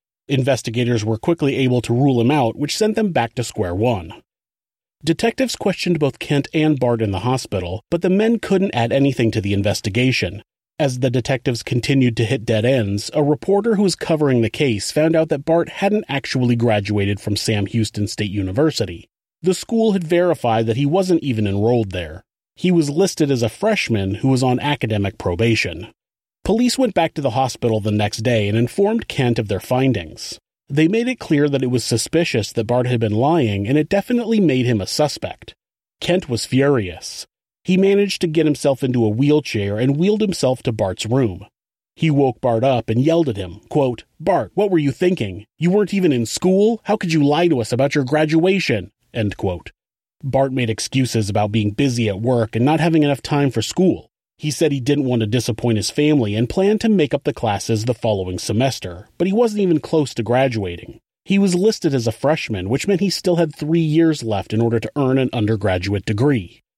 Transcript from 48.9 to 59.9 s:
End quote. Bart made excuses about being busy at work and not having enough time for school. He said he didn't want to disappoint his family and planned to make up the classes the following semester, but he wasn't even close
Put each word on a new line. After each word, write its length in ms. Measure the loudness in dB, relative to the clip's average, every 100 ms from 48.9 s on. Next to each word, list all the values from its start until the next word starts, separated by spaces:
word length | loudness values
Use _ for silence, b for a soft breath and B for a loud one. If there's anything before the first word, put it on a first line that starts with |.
| _ _
End 220 | -4 -4 -2
quote. 340 | -4 -4 -10 _ _ _ _ _
Bart 280 | -2 0 0
made 180 | 0 -2
excuses 580 | -2 -2 0 0 0 0
about 240 | 0 0
being 180 | 0 0
busy 380 | 0 0 2 -2
at 120 | -2
work 360 | 0 0 0 0
and 80 |
not 160 | 2 2
having 240 | 2 2
enough 180 | 2 0
time 280 | -2 0 0
for 100 | 0
school. 460 | -4 0 2 2 -6 _ _ _
He 120 | -6
said 220 | 0 0
he 80 | 0
didn't 240 | 0 0
want 160 | 2 0
to 60 | 0
disappoint 480 | -2 -2 -2 0 0
his 140 | -2
family 440 | 0 2 2 2
and 140 | 0 -2
planned 320 | 0 2 2
to 80 | 2
make 260 | 2 2
up 80 | 0
the 100 | -4
classes 520 | -4 -2 -4 -2 -2
the 100 | -2
following 460 | -2 -2 -2 -2 -6
semester, 680 | -4 0 0 -2 -10 -14 -18 _
but 100 | 0
he 40 |
wasn't 300 | 2 0 2
even 160 | 0 0
close 360 | 0